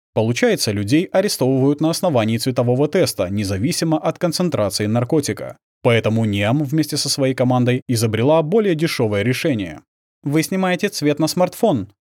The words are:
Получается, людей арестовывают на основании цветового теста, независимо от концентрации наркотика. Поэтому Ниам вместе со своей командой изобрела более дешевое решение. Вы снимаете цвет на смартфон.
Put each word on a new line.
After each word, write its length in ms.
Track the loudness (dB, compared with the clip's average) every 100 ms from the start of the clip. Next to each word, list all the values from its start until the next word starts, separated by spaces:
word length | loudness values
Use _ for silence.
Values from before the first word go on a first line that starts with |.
| _
Получается, 560 | -2 0 0 0 0 -2
людей 360 | -2 0 0 2
арестовывают 720 | 0 0 0 0 2 2 2
на 100 | -2
основании 480 | 0 0 2 0 0
цветового 480 | -2 0 0 2 2
теста, 420 | 2 0 -2 -4
независимо 680 | -2 -2 -2 -2 -2 0 0
от 220 | -2 -2
концентрации 680 | -4 0 -2 0 -2 0 0
наркотика. 680 | 0 0 0 0 -6 -10 -14 _ _
Поэтому 420 | 2 2 2 0 0
Ниам 360 | 0 2 0
вместе 340 | 0 -2 -2 -4
со 120 | -4
своей 260 | 0 0
командой 480 | 0 0 2 2 0 -2
изобрела 520 | 0 0 2 2 2
более 340 | 2 2 2 0
дешевое 460 | -2 0 0 0
решение. 580 | 0 0 -2 -2 -4 -10 _ _ _ _
Вы 200 | -2 0
снимаете 480 | 0 0 0 0 -4
цвет 280 | -2 -2 0
на 100 | 0
смартфон. 600 | 0 0 2 0 0 -4 _